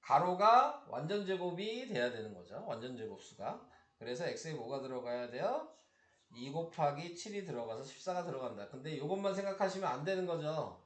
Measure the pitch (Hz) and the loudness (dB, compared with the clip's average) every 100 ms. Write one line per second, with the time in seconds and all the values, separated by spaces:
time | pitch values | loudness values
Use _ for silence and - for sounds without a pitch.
0 | - 139 180 180 202 240 277 - 123 117 | 8 6 8 6 10 10 8 2 -6 -4
1 | 151 208 190 190 175 170 208 240 254 131 | 0 0 0 0 0 -2 -2 -4 -2 0
2 | 120 113 107 95 87 110 202 117 120 123 | 0 0 -8 -10 -10 -10 -6 -6 -6 -6
3 | 107 98 - - 104 226 - - _ _ | -8 -10 -16 -8 -6 -6 -12 -20 _ _
4 | 117 123 165 127 160 147 117 135 131 127 | -6 -4 -2 -4 -6 -6 -4 -4 -4 -6
5 | 120 123 120 123 185 277 311 - _ _ | -2 -4 -4 -2 -2 -2 -4 -16 _ _
6 | _ _ _ 117 127 151 165 - 147 143 | _ _ _ -12 -6 -4 -6 2 2 2
7 | 170 170 214 202 190 120 113 113 131 - | -6 -8 -6 -6 -4 -4 -4 -6 -8 -10
8 | - 180 175 135 127 104 101 131 147 151 | -4 -2 -2 -4 -4 -6 -10 -10 -8 -4
9 | 147 196 196 190 196 196 190 185 185 127 | -2 0 0 0 -2 0 0 0 -2 0
10 | 151 190 180 165 151 156 113 90 | 0 0 0 0 0 -2 -4 -6